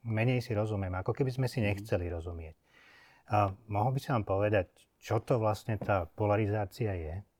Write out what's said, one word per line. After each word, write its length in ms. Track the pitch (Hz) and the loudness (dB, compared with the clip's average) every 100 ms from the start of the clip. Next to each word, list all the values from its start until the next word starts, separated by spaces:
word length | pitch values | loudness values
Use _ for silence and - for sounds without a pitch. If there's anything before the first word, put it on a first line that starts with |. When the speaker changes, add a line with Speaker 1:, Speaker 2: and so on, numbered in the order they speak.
| 113 | -4
Speaker 1:
menej 340 | 110 120 127 | 0 2 0
si 160 | 117 104 | 0 -2
rozumieme. 400 | 107 101 92 92 | 0 -2 -2 -4
Ako 80 | 92 | -2
keby 180 | - 131 123 | -2 -2 0
sme 100 | 123 | -2
si 100 | - | 0
Speaker 2:
Mhm. 60 | 101 | 0
Speaker 1:
nechceli 400 | 98 104 95 87 | 0 -2 -2 -2
rozumieť. 460 | 85 85 85 80 - _ - - - - - - 104 | -6 -8 -10 -12 -18 _ -20 -20 -20 -20 -20 0 2
A 160 | 101 98 - | 2 0 -4
mohol 260 | 104 123 | 0 2
by 60 | 135 | 0
si 100 | - 123 | 0 0
nám 100 | 98 | 0
povedať, 460 | 98 104 107 90 _ _ _ | 2 4 2 0 _ _ _
čo 220 | - 107 | -2 0
to 160 | - 123 | 2 2
vlastne 380 | 107 104 - 107 | 2 0 -2 -2
tá 300 | - 98 82 | 2 0 0
polarizácia 880 | - 104 104 104 107 98 - 110 90 | 0 2 4 2 0 -2 -4 -4 -4
je? 180 | 78 90 - | -6 -8 -10